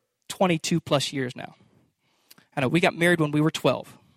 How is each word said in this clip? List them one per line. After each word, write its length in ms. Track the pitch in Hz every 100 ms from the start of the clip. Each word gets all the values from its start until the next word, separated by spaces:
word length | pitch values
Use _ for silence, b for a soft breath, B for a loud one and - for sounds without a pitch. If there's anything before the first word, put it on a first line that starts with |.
| _ _ -
twenty-two 500 | - 190 165 - 175
plus 320 | - 147 -
years 240 | 147 123 123
now. 200 | - - _ _ _ _ b b b b b -
I 60 |
know, 80 | 127
we 100 | 165
got 160 | 180 -
married 240 | 170 170
when 120 | 151
we 100 | 151
were 100 | 156
twelve. 460 | - 147 120 - - _